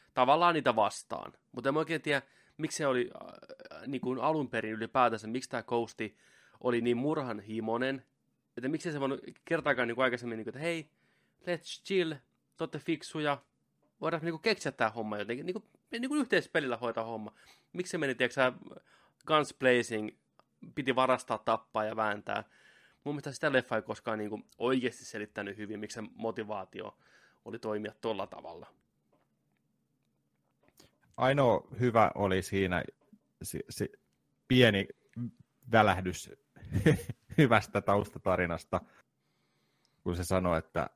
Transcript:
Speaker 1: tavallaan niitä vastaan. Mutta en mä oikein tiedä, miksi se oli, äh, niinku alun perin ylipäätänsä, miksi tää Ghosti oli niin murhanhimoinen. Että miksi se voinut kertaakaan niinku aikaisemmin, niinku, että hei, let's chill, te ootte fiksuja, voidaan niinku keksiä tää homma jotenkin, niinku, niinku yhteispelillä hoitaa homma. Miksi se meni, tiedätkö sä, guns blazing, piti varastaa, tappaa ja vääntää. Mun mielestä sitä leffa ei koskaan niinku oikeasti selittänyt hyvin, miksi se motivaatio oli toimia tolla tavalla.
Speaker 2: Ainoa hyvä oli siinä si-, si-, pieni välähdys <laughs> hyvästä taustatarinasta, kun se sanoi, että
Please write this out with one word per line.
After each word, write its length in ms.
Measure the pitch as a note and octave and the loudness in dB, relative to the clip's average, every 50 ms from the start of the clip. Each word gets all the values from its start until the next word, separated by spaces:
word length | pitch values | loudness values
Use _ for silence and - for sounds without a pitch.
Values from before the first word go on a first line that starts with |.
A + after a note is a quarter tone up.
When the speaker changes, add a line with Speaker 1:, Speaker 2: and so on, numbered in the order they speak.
| _ _ _ | _ _ _
Speaker 1:
tavallaan 400 | C3 B2+ B2+ C#3+ E3 F3 F3 E3 | 4 4 6 6 6 6 4 4
niitä 220 | D#3 A#2+ B2+ A#2 | 4 2 2 4
vastaan. 580 | A2+ G#2 F#2+ - - - - - C2+ - - - _ _ _ | 4 2 2 0 -4 -10 -10 -10 -10 -10 -12 -16 _ _ _
Mutta 180 | - B2+ A#2 C3+ | -12 -4 -2 0
en 40 | C#3 | 0
mä 60 | D#3 | 0
oikein 220 | D#3+ D3 E3 D3+ | -2 -2 -4 -4
tiedä, 200 | - D3+ D3 C3+ - - _ _ _ _ _ - | -2 0 -2 -2 -2 -6 _ _ _ _ _ -8
miksi 200 | D3+ D3+ - - | -6 -6 -4 -2
se 100 | D#3 C#3 | 0 2
oli, 220 | B2+ B2 A#2+ - - - | 2 2 0 -2 -4 -12
äh, 600 | - - - - - - - - - - - - - B2 | -16 -16 -18 -18 -18 -20 -18 -18 -18 -18 -16 -14 -10 -8
niinku 240 | C#3 C3 - B2+ B2+ B2 | -6 -4 -4 -4 -2 0
alun 280 | A#2+ D3 D#3+ D#3 C#3 A#2+ | 0 0 0 0 -2 -2
perin 240 | - A2+ A2 G#2+ A2 | -4 -4 -4 -4 -4
ylipäätänsä, 540 | A2 A2 - - C3 B2 A#2+ A2 G#2+ G#2+ A2 | -6 -6 -2 2 4 4 4 4 0 -4 -6
miksi 220 | A2+ C3 B2 - | -6 -6 -6 -6
tää 140 | - A#2+ G#2+ | -8 -8 -4
Ghosti 540 | - B2 A#2 A#2 A2+ - - A2+ G#2 - _ _ _ _ _ _ _ _ _ | -2 0 0 0 -2 -6 -8 -8 -10 -10 _ _ _ _ _ _ _ _ _
oli 220 | - B2 A#2+ A#2+ | 0 0 2 2
niin 160 | A#2 A#2+ A#2+ A#2 | 2 2 2 2
murhanhimoinen. 1080 | C3 D3 D#3+ D3+ C3+ B2 A2 G#2+ G2 G#2+ A2 A2+ A2 A2+ A2+ A#2+ B2+ C3 C#3 C3+ - _ _ _ _ _ _ _ _ _ _ - | 2 0 0 -2 -2 -4 -6 -8 -8 -8 -6 -4 -2 -2 -2 0 -2 -2 -4 -6 -10 _ _ _ _ _ _ _ _ _ _ -8
Että 120 | A#2+ C3+ | -4 -4
miksi 220 | D#3+ D#3 - F3 | -4 -4 -4 -6
se 80 | D3+ D3 | -4 -2
voinut 200 | C3+ C3+ C3+ - - - - - _ | -2 -2 -4 -6 -8 -14 -20 -20 _
kertaakaan 420 | - E3+ D#3+ - D3 C#3 B2 B2 A#2 | -2 -2 0 2 2 2 2 0 0
niinku 140 | A#2 B2 | 2 2
aikaisemmin, 360 | C3 B2+ A#2+ B2 A#2+ A#2+ A2+ A2+ | 2 2 2 -2 -4 -6 -8 -6
niinku, 120 | G#2+ A2 | -8 -10
että 100 | G#2+ C3 | -10 -6
hei, 300 | D3+ E3+ E3+ E3 D3+ - _ _ _ _ _ _ _ _ _ _ | -6 -4 -4 -4 -8 -12 _ _ _ _ _ _ _ _ _ _
let's 420 | - F3 F3 E3 - - - - - | -8 -6 -6 -6 -6 -12 -16 -14 -6
chill, 280 | - G3 F#3 F3 D#3+ D#3 D3 - _ _ _ _ _ _ - | -2 0 0 0 0 -4 -8 -12 _ _ _ _ _ _ -8
te 60 | D#3+ | -8
ootte 160 | D#3 - D3 | -6 -6 -6
fiksuja, 600 | - - E3 D3+ - - - D#3 D3+ D3 C#3+ - - _ _ _ _ _ _ _ _ _ _ _ | -4 -2 -4 -4 -4 -8 -6 -2 0 0 0 -2 -4 _ _ _ _ _ _ _ _ _ _ _
voidaan 200 | - D#3+ E3+ D#3+ D#3 | -4 -4 -2 -2 -4
niinku 160 | E3+ E3 D#3 | -4 -6 -2
keksiä 320 | - A3 G#3 - - C#3+ | 0 0 0 0 -2 -6
tää 180 | - - A#2+ A2 | 0 0 0 0
homma 280 | G#2+ A#2 A2 G#2+ G#2 G#2 | 0 -2 -4 -4 -4 -4
jotenkin, 280 | G2+ G#2 A#2 C3 D#3 | -4 -4 -6 -6 -6
niinku, 180 | F3 F#3 G#3+ - _ _ _ _ _ | -8 -8 -8 -12 _ _ _ _ _
niinku 240 | - A#3 A#3+ C4 D4 | -8 -8 -6 -2 -2
yhteispelillä 640 | D4+ C4 - G#3 F3 - - - E3 D3 B2+ A#2+ A2+ | -2 0 2 0 0 0 0 -2 -2 -2 -2 -2 -2
hoitaa 280 | B2 A#2 A2+ A2+ A2+ | -2 -4 -2 -4 -6
homma. 280 | A2+ A#2 G#2+ G#2+ G#2 - _ - - - _ _ _ - | -6 -6 -8 -10 -12 -14 _ -20 -20 -20 _ _ _ -8
Miksi 180 | F3 F3+ - | -8 -6 -6
se 60 | - F3 | -4 -2
meni, 180 | D3+ C#3 B2+ | -2 -2 0
tiedätkö 180 | A2+ C3 A#2 - | 0 0 0 2
sä, 200 | C#3+ C3 B2+ A#2+ - - - - - - _ _ _ _ _ _ _ _ | 2 2 2 0 -4 -12 -20 -20 -20 -20 _ _ _ _ _ _ _ _
guns 280 | - D#3 D3+ D3 - - | 2 2 2 2 0 -2
blazing, 640 | - C3 B2+ B2 A#2+ A2+ - A#2 G#2+ G#2+ G#2+ - _ _ _ _ _ _ _ _ _ - - - | 2 4 6 6 6 4 2 -2 -4 -4 -6 -8 _ _ _ _ _ _ _ _ _ -20 -10 -8
piti 200 | - C3+ C3 B2+ | -4 -2 0 2
varastaa, 420 | B2+ C3 B2+ B2+ B2 - - A#2 G#2+ | 4 4 4 4 2 0 -4 -6 -2
tappaa 480 | - - A2+ A2 - _ - A2+ G#2+ | 0 0 0 0 -2 _ -4 -2 -2
ja 100 | G#2+ A2 | -2 -2
vääntää. 480 | A2+ A2 G#2+ G#2 G#2 G#2 - G#2+ G#2+ A2 - _ _ _ - _ _ _ _ _ _ _ | 0 0 0 0 -2 -4 -6 -6 -6 -6 -8 _ _ _ -20 _ _ _ _ _ _ _
Mun 120 | C#3+ D3 | -6 -6
mielestä 160 | D3 C#3 D3 | -6 -8 -10
sitä 200 | C3 - - D3+ C#3 | -6 -4 -2 2 2
leffa 220 | C3 A#2+ - A#2+ | 2 2 2 -2
ei 60 | A2 | -4
koskaan 360 | G#2+ - G#2+ - - A#2+ A2 G#2+ | -2 -4 -8 -6 -4 -4 -4 -2
niinku 220 | G#2 G#2 G#2+ - - _ _ - | -4 -4 -6 -8 -10 _ _ -2
oikeasti 480 | A2 B2 C3 C3 A#2+ A#2+ - - - | 0 2 2 2 0 -2 -4 -6 -12
selittänyt 520 | - - A2 G#2 G#2 _ - G2+ G2+ G2 G#2 | -14 -10 -10 -10 -8 _ -8 -8 -8 -10 -10
hyvin, 220 | G#2 G2 G#2+ G#2 | -10 -10 -8 -10
miksi 160 | G#2+ G#2 - | -10 -10 -10
se 80 | - G#2+ - - | -12 -12 -14 -12
motivaatio 800 | - A2 A2+ G#2 - G#2+ G#2 G#2+ G2+ F#2+ - - F#2+ - G#2 - _ _ _ _ _ _ _ _ _ _ | -6 -6 -6 -4 -4 -6 -6 -8 -8 -8 -10 -12 -12 -12 -12 -14 _ _ _ _ _ _ _ _ _ _
oli 140 | A2 G#2+ A2+ | -14 -12 -8
toimia 320 | - A2 G#2+ G#2 G#2+ G#2 - _ | -6 -4 -4 -4 -4 -8 -10 _
tolla 260 | - A2+ A2 G2 G2 - | -6 -4 -4 -4 -6 -8
tavalla. 400 | - D#2 - - E2 D#2 - - _ _ _ _ _ _ _ _ _ _ _ _ _ _ _ _ _ _ _ _ _ _ _ _ _ _ _ _ _ _ _ _ _ _ _ _ _ _ _ _ _ - - _ _ _ _ _ _ - | -10 -14 -14 -14 -14 -16 -18 -20 _ _ _ _ _ _ _ _ _ _ _ _ _ _ _ _ _ _ _ _ _ _ _ _ _ _ _ _ _ _ _ _ _ _ _ _ _ _ _ _ _ -20 -20 _ _ _ _ _ _ 0
Speaker 2:
Ainoa 500 | B2 C3 C#3 C#3+ C3+ A#2+ G#2 D2 - - - - | 2 2 4 6 6 6 4 4 0 -4 -2 0
hyvä 320 | B2 B2 A2 A#2 G#2+ - - | 2 4 6 6 6 6 4
oli 260 | - G2+ G2 F#2 F#2+ | 2 2 2 2 0
siinä 420 | F2+ - G2+ G2 F#2+ F#2 F2+ E2+ - - - _ _ _ - - _ _ _ _ - | 0 0 0 0 2 2 0 -2 -2 -4 -10 _ _ _ -20 -20 _ _ _ _ -12
si-, 220 | - - - - - | -10 -8 -10 -10 -10
si-, 300 | - - - - - _ _ _ _ _ _ _ _ _ _ - | -6 -6 -6 -6 -6 _ _ _ _ _ _ _ _ _ _ 4
pieni 400 | B2+ B2+ B2 A2+ G2+ G2 G2 - - _ _ _ _ A#2 A#2+ A#2 - _ _ _ _ _ _ A#2+ | 6 8 8 8 8 4 0 -2 -8 _ _ _ _ -10 -10 -10 -10 _ _ _ _ _ _ 4
välähdys 580 | A2+ A2+ G#2+ G2+ F#2 F#2 F#2 F#2 E2 - - - - - _ _ _ - - - - | 6 6 8 8 4 2 0 -2 -4 -6 -10 -14 -18 -20 _ _ _ -20 -10 -4 -2
<laughs> 640 | - - E3 C#3+ - - - - - _ - - - | 2 4 4 4 4 0 -6 -12 -14 _ -2 4 4
hyvästä 440 | D#3 A#2+ A#2 G#2 - - - G#2 | 6 6 6 4 4 2 -2 0
taustatarinasta, 1000 | - - G2+ G#2 G#2 - - - - G2 F#2 F2+ F2+ E2+ E2 D#2+ - - - F2+ - - _ - _ _ _ _ _ _ _ _ _ _ _ _ _ _ _ _ _ _ _ _ _ | 2 4 2 2 2 -2 -8 -4 0 0 2 2 2 0 -2 -4 -4 -4 -4 -4 -4 -6 _ -20 _ _ _ _ _ _ _ _ _ _ _ _ _ _ _ _ _ _ _ _ _
kun 120 | F2+ F2 | -4 -4
se 80 | E2+ F2 | -4 -2
sanoi, 340 | - F#2+ F#2 F#2 F2+ E2+ D#2+ | 0 2 2 4 2 2 0
että 320 | - - - E2+ C#2 - - | 0 -2 -4 -4 -4 -4 -8